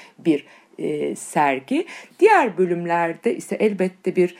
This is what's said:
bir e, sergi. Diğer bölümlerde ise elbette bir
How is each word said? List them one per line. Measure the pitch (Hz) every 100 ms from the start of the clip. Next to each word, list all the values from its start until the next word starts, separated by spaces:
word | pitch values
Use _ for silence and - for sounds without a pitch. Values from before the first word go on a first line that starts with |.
| - -
bir | 170 143 - - _ -
e, | 160 151 143 -
sergi. | - 170 143 131 131 285 427 - - _
Diğer | 403 392 262 170
bölümlerde | 180 175 170 170 170 165 233 -
ise | - 196
elbette | 214 196 185 - 190 180
bir | 175 -